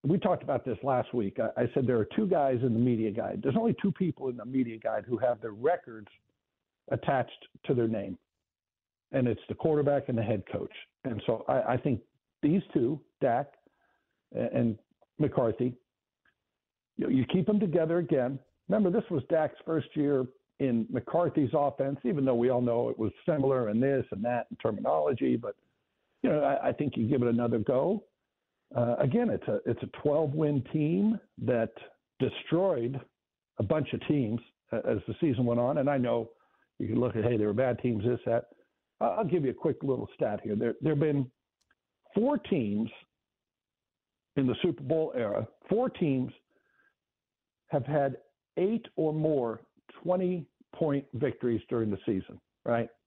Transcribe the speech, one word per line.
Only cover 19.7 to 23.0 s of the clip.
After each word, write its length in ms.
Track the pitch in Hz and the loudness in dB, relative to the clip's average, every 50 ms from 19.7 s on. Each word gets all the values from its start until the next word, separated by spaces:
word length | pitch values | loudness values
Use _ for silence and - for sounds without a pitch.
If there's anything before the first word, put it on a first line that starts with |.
| 165 156 123 - - | -2 -2 -2 -2 -2
year 320 | 151 147 143 143 131 131 127 - _ _ _ _ _ | 0 0 2 2 2 0 -2 -8 _ _ _ _ _
in 260 | 143 131 117 117 110 - | 0 0 2 0 0 -2
McCarthy's 640 | - 123 - - - 165 175 151 - 160 147 120 - | -4 -6 -4 0 0 2 2 2 2 2 2 2 2
offense, 440 | 151 143 139 - - 135 139 139 - - | 2 2 0 0 -2 -2 -2 -2 -2 -2
even 220 | 240 196 143 135 | -2 0 2 2
though 100 | 131 123 | 2 2
we 140 | 117 120 127 | 4 4 4
all 120 | 127 123 | 4 2
know 280 | 123 117 117 120 120 120 | 2 2 2 2 0 -2
it 80 | 120 | -2
was 140 | - | -2